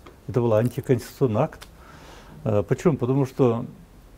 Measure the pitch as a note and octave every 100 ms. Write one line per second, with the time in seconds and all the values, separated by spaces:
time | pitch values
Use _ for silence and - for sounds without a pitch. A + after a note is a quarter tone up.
0 | - - - A#2+ A#2 G#2+ A#2+ - - A#2+
1 | - - C3 G#2+ D#3+ - - - - -
2 | - - - - - G#2 G2+ C3 F3 C3
3 | B2 C3+ C3 - B2 A#2 - - - -
4 | -